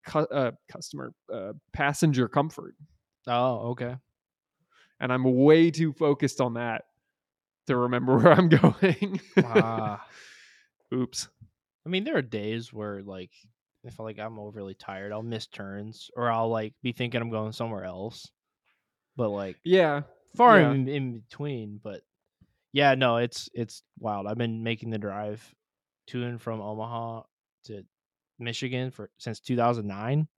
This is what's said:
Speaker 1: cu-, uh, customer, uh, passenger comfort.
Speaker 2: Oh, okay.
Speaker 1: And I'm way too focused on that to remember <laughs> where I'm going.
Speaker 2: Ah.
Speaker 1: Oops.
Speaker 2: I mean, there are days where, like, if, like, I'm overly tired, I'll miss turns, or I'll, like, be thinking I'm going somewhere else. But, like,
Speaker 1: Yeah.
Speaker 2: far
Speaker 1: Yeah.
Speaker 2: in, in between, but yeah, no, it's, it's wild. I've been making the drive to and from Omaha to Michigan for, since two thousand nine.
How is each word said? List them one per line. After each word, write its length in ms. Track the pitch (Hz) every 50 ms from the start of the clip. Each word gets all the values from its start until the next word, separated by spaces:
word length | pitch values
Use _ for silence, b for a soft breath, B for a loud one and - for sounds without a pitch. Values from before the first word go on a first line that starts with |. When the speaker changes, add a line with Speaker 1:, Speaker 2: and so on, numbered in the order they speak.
| _ -
Speaker 1:
cu-, 120 | - 156
uh, 320 | 151 - - 143 131 120 - _ _ _
customer, 460 | - - 160 - - 147 131 - - _ _ _
uh, 220 | - 117 95 98 107 151 _ _ _
passenger 540 | - 147 143 147 - - 156 143 127 123 113
comfort. 480 | - 147 143 160 - - - - - _ - _ _ _ _ _ _ _ _ -
Speaker 2:
Oh, 420 | 120 120 123 131 123 110 107 120
okay. 260 | 123 123 123 120 127 131 _ _ _ _ _ _ _ _ _ _ _ _ _ _ _ _ _ _ _ _
Speaker 1:
And 120 | - 123 127
I'm 100 | 127 131
way 480 | 131 127 127 135 147 156 165 165 170
too 220 | 147 143 165 160 139
focused 480 | _ 160 147 143 - 147 131 - -
on 140 | 131 123 117
that 300 | 117 120 120 113 - - _ _ _ _ _ _ _ _ _ _ _ _ _ _ _ _ -
to 80 | 139 123
remember 400 | 123 123 127 123 131 127 170 -
<laughs> 20 |
where 140 | 113 170 156
I'm 160 | - 180 170
going. 680 | 160 135 - - - - - 190 156 - - 202 190 185 - - - -
Speaker 2:
Ah. 680 | 139 120 113 110 110 113 113 113 110 107 104 101 B B B B B B B B B B B B B B B _ _ _ -
Speaker 1:
Oops. 340 | 127 127 123 - - - - _ _ - _ _ _ _ _ _ _ _
Speaker 2:
I 40 | 156
mean, 140 | 185 185 208
there 140 | 277 320 190
are 40 | 135
days 500 | 117 117 107 104 107 110 117 117 - -
where, 300 | 110 107 104 101 98 98
like, 280 | 101 95 95 92 92 _ _ _ _ _ _ _ _ _ _ _
if, 160 | 123 113 -
like, 180 | 113 110 107 104
I'm 200 | 107 113 113 107
overly 340 | 104 104 104 110 98 98 95
tired, 380 | _ - - 98 95 98 104 104
I'll 80 | 107 113
miss 220 | 117 117 110 - -
turns, 600 | - - 101 98 98 101 104 110 113 - - - - 123
or 120 | 120 120
I'll, 180 | 113 113 113 113
like, 240 | 113 113 110 107 _ _
be 100 | - 127
thinking 300 | 117 - 127 120 120 120
I'm 80 | 117 117
going 220 | 113 107 110 110
somewhere 320 | 110 - 117 113 113 98 95
else. 400 | 92 90 92 98 107 - - - - _ _ _ _ _ _ _ _ _ _ _ _ _ _ _ _ _
But, 140 | 135 120 107
like, 280 | 101 101 101 95 90 _ _
Speaker 1:
Yeah. 380 | 165 185 190 175 156 143 143 147 - - _ _ _ _
Speaker 2:
far 240 | - 240 247 220 196
Speaker 1:
Yeah. 120 | 160 143
Speaker 2:
in, 160 | 139 139 131 131
in 320 | 143 143 135 127 120 113
between, 600 | 107 _ - - 143 147 139 120 110 104 104 104
but 200 | _ 107 98 - _ _ _ _ _ _ _ _ _ _ _ _ _ _ -
yeah, 220 | 139 143 143 131
no, 220 | 131 131 123 117 117
it's, 320 | 120 120 - - - - _
it's 300 | 123 117 110 - - _ _ _ -
wild. 260 | 107 110 104 101 98 101
I've 100 | 107 120
been 260 | 120 117 110 113 113
making 260 | 113 113 110 - 113
the 80 | 113 107
drive 460 | 104 104 95 104 107 107 107 107 - - _ _ _ _ _ _ _ _ _ _ _ -
to 160 | - 123 120
and 180 | 123 120 117
from 180 | - 120 113 110
Omaha 640 | 101 104 107 107 110 117 117 113 117 117 113 113 - _ _ _ _ _ _ _ _
to 180 | - 110 101 95 _ _ _ _ _ _ _ _ _ _ _
Michigan 500 | 120 120 117 - - 127 127 123 127 127
for, 180 | - - 104 - _ _
since 220 | - 120 110 -
two 160 | _ - 127
thousand 320 | 120 117 120 120 117 104 101
nine. 400 | 98 98 104 117 139 151 156 - _